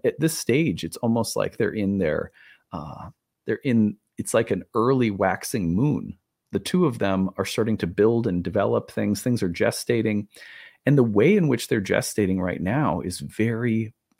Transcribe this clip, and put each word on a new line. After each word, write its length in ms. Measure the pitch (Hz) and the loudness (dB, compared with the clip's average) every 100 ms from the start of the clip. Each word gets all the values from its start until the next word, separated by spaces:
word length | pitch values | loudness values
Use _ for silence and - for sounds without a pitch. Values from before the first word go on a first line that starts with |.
at 160 | 123 - | -2 0
this 160 | 156 - | -2 -2
stage, 480 | - 127 165 82 | 0 2 2 -2
it's 120 | 82 - | -6 -4
almost 380 | 117 117 113 - | 0 0 0 -2
like 200 | - - | -4 -2
they're 140 | 104 | -2
in 280 | 101 98 98 | 0 -2 0
their, 340 | 82 78 80 _ - _ - | 0 -2 -4 _ -20 _ -14
uh, 380 | 82 76 73 90 - _ _ - | -12 -12 -14 -16 -18 _ _ -6
they're 140 | 110 | -4
in, 320 | 143 117 107 104 _ - | 0 2 2 0 _ -12
it's 160 | - | 0
like 160 | 117 - | 0 2
an 140 | 98 - | -2 -2
early 360 | 113 117 135 117 | 0 2 2 2
waxing 640 | 98 95 95 - 120 85 | 2 0 0 -4 -2 0
moon. 440 | 90 147 131 - - _ _ - | 2 0 0 -6 -14 _ _ -6
The 80 | 101 | -6
two 280 | - 180 165 | -2 0 0
of 120 | 113 | 0
them 320 | 98 95 95 - | 0 0 0 -2
are 60 | |
starting 320 | 95 - 113 104 | -4 -2 0 0
to 80 | 87 | -2
build 400 | 87 110 117 113 | 2 4 4 0
and 160 | 90 | -2
develop 480 | 92 101 110 117 - | -2 -2 0 0 -4
things. 320 | - 104 101 | -4 -2 -2
Things 200 | 127 120 | -2 -2
are 60 | 92 | -2
gestating. 800 | 85 107 - - 120 110 104 104 - - - - _ - | 0 -2 -2 -2 0 0 -2 -6 -14 -20 -20 -20 _ 2
And 120 | 143 | 4
the 60 | |
way 320 | 117 101 139 208 | 4 4 6 4
in 100 | 156 | 2
which 220 | 120 - | 0 0
they're 120 | 117 | -2
gestating 600 | 95 98 - - 95 95 | 0 0 0 0 0 0
right 200 | 92 - | -2 -2
now 400 | 90 131 127 82 | -2 0 0 -2
is 200 | 92 90 | -4 -8
very 760 | 71 - 113 113 120 110 110 _ _ | -10 -2 -2 0 0 -2 -4 _ _